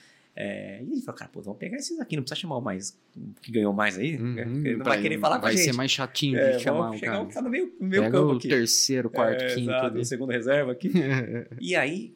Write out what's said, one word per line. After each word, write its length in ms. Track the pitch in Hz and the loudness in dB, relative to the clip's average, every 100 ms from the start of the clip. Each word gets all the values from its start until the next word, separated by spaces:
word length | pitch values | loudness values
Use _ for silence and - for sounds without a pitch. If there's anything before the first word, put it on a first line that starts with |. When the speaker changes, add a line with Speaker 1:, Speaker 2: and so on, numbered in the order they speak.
| - _ _ - | -20 _ _ -10
Speaker 1:
É, 460 | 104 101 98 101 | -8 -8 -10 -12
e 120 | 143 | -8
ele 80 | 277 | -6
falou, 180 | - - | -6 -12
"Cara, 100 | - | -14
pô, 100 | - | -14
vamos 180 | - 104 | -12 -10
pegar 180 | - 254 | -8 -8
esses 220 | 285 330 | -8 -8
aqui, 160 | - 156 | -6 -6
não 80 | |
precisa 160 | 127 151 | -4 -6
chamar 160 | 175 131 | -6 -4
o 40 | |
mais, 360 | 117 95 95 - _ - 104 - | -4 -6 -8 -14 _ -16 -16 -14
que 100 | - | -2
ganhou 200 | 113 104 | 2 4
mais 240 | 101 104 92 | 4 2 0
aí, 180 | 135 147 | -2 -2
né? 280 | 123 117 117 | -2 -4 -4
Speaker 2:
Uhum, 200 | 135 143 | -2 -2
Speaker 1:
Ele 60 | 117 | 0
não 60 | |
Speaker 2:
pra 100 | 131 | 2
Speaker 1:
vai 80 | - | 2
querer 140 | 208 156 | 2 0
Speaker 2:
ele, 60 | |
Speaker 1:
falar 140 | 156 175 | 2 2
com 60 | 208 | 2
a 40 | |
Speaker 2:
vai 80 | 208 | 4
ser 80 | 160 | 4
Speaker 1:
gente. 100 | 123 | 2
Speaker 2:
mais 160 | 131 | 2
chatinho 480 | - 127 - 143 127 | 0 -2 -2 0 4
Speaker 1:
É, 120 | 135 127 | 4 4
Speaker 2:
de 60 | |
chamar 160 | 127 156 | 2 0
Speaker 1:
vamos 120 | 113 107 | 0 -4
Speaker 2:
o 40 | |
Speaker 1:
chegar 120 | 117 | -4
Speaker 2:
cara. 120 | 104 | -2
Speaker 1:
um 40 | - | -4
que 60 | |
tá 80 | - | -4
no 80 | 254 | -4
meio, 240 | 262 359 - | -2 -2 -4
no 80 | 190 | 0
meio 140 | 190 | 2
Speaker 2:
Pega 140 | 214 190 | 4 4
Speaker 1:
campo 160 | 147 | 4
Speaker 2:
o 40 | 127 | 2
Speaker 1:
aqui." 100 | 131 | 2
Speaker 2:
terceiro, 640 | 131 117 - - 131 117 | 2 4 4 4 2 0
quarto, 340 | 127 120 127 | 2 2 2
Speaker 1:
É, 40 | 127 123 | 0 0
Speaker 2:
quinto 140 | 120 | 0
Speaker 1:
exato, 160 | 127 127 | 2 0
Speaker 2:
ali. 120 | 117 | 0
Speaker 1:
o 60 | 123 | -2
segundo 260 | 127 131 | -2 -2
reserva 400 | 120 117 143 131 | 0 2 2 2
aqui. 180 | 123 190 | -2 0
Speaker 2:
<laughs> 680 | 180 135 131 117 117 120 117 | 2 2 0 0 -6 -8 -8
Speaker 1:
E 140 | 170 175 | -2 2
aí, 400 | 135 185 233 | 2 -2 -8